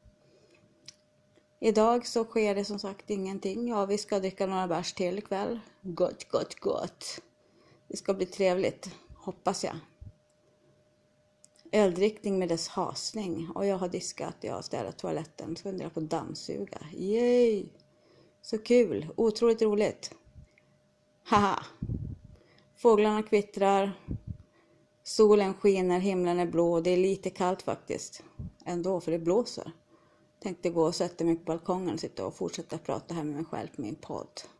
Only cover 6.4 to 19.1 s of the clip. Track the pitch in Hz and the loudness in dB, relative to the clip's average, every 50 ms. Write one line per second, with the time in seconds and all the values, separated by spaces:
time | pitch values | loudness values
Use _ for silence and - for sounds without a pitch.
6.4 | - - - - - - - - - - - - - - - - - _ _ _ | -2 -4 -8 -6 -4 -2 -2 -2 -4 -8 -10 -12 -14 -12 -12 -14 -16 _ _ _
7.4 | _ _ _ _ _ _ _ _ _ - - - - - 196 190 185 185 - - | _ _ _ _ _ _ _ _ _ -14 -12 -6 -4 -4 -2 -2 -4 -4 -2 2
8.4 | 196 185 180 190 185 107 - - - 190 - - - - - - - 190 185 - | 2 2 4 2 0 0 -2 -4 -10 -18 -18 -18 -20 -20 -20 -16 -12 -12 -12 -6
9.4 | - - 196 - - - - 160 - - _ _ - - - _ _ _ _ _ | -4 -4 -2 -2 -4 -6 -8 -8 -12 -18 _ _ -20 -20 -20 _ _ _ _ _
10.4 | _ _ _ _ _ _ _ _ _ _ _ _ _ _ _ _ _ _ _ _ | _ _ _ _ _ _ _ _ _ _ _ _ _ _ _ _ _ _ _ _
11.4 | _ _ _ _ - - - 214 208 190 175 180 196 214 214 - - 214 196 185 | _ _ _ _ -6 0 4 4 4 4 4 4 2 2 2 0 -4 -2 0 0
12.4 | 180 165 165 160 - - - 196 175 - - - - - - 220 208 180 160 - | 0 0 0 -2 -4 -4 -4 -4 -4 -4 -4 -8 -8 -8 -6 -6 -6 -6 -6 -6
13.4 | 165 160 - 180 196 202 196 180 185 180 185 185 175 - - - - 151 180 - | -6 -8 -6 -2 -2 0 0 0 -2 -4 -4 -6 -8 -8 -10 -8 -8 -10 -10 -10
14.4 | - - - - - - - - 113 - - - - 175 160 151 156 - _ - | -8 -8 -8 -8 -8 -8 -6 -6 -6 -8 -8 -8 -6 -6 -4 -6 -6 -8 _ -14
15.4 | - - 165 - - 196 190 180 - 160 - 165 156 156 165 151 - - 151 - | -12 -10 -10 -10 -8 -8 -8 -8 -8 -8 -8 -8 -6 -4 -4 -6 -6 -6 -10 -10
16.4 | - - - - 202 - - - - 151 180 - 180 190 214 226 240 240 247 247 | -10 -8 -8 -8 -8 -10 -12 -14 -16 -14 -10 -8 -4 -2 0 2 2 4 4 6
17.4 | 240 233 214 196 - - - - _ _ _ _ _ _ _ - - _ _ _ | 6 4 4 0 -2 -8 -14 -20 _ _ _ _ _ _ _ -20 -20 _ _ _
18.4 | - - - 214 - - 240 247 233 180 139 101 156 160 | -10 -6 -6 -4 2 6 6 6 6 6 2 -2 -4 -4